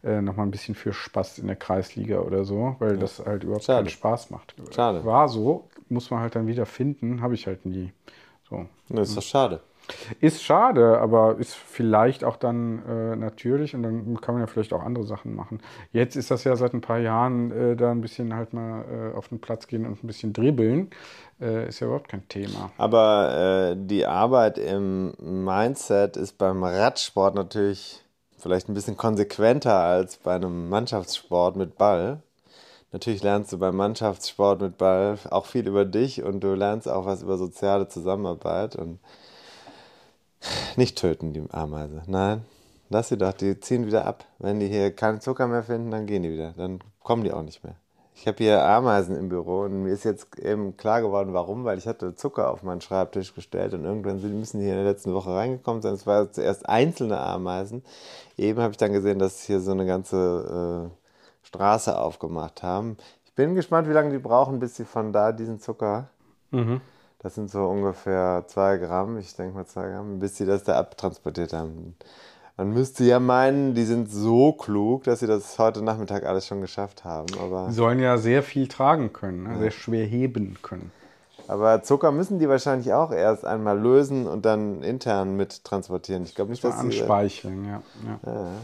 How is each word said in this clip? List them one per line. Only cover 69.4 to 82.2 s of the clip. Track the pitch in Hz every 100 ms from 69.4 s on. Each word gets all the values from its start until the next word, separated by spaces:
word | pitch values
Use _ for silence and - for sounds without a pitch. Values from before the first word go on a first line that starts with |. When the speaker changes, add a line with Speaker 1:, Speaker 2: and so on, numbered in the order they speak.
| 90 95
Speaker 2:
mal | 90
zwei | - 95
Gramm, | 95 104 98
bis | 98 -
sie | 95
das | 98
da | - 76
abtransportiert | 90 - 95 87 78 80 85
haben. | 82 80 80 85 87 - - - - - -
Man | 98
müsste | 113 131 - 120
ja | 123
meinen, | 127 127 135 139 139
die | 117 113
sind | 117 107
so | 104 107 117 143
klug, | 151 - 104 104 131 127
dass | 117
sie | 117
das | 107 101 -
heute | 113 110
Nachmittag | 110 110 101 101 -
alles | 95 -
schon | 101
geschafft | 92 - 101 - 90
haben, | 80 82 92
aber | 92 92 92
Speaker 1:
Die |
sollen | 117 117 127
ja | 127 123
sehr | 113 131
viel | 139 139 135
tragen | - 135 160 117
können, | - 98 90
ne? | 95
Speaker 2:
Ja. | 117
Speaker 1:
Sehr | 110
schwer | - - 113 107
heben | 120 127 117 98 92
können. | - 90 90 - - _ _ - -
Speaker 2:
Aber | 101 110 110
Zucker | - 139 160
müssen | 143